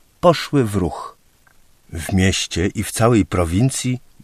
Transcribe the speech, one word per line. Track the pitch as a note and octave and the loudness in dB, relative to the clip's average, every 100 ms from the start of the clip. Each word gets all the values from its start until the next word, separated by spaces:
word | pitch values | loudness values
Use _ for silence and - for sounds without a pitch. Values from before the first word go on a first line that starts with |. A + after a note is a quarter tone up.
| _ _ | _ _
poszły | F3+ D#3 - D3 | 2 2 0 0
w | A2 | 0
ruch. | G2+ F2 - - - _ _ _ _ _ _ _ | 0 -2 -4 -14 -18 _ _ _ _ _ _ _
W | E2 D#2 | -10 -2
mieście | F#2+ F#2+ - - E2+ F#2 | 2 2 0 -4 -2 -2
i | - | -4
w | G2+ | -6
całej | - A2+ A#2 F#2 | 0 2 4 2
prowincji | F2+ E2+ F2+ C3 - B2+ B2 - _ | 0 0 2 0 0 -6 -6 -10 _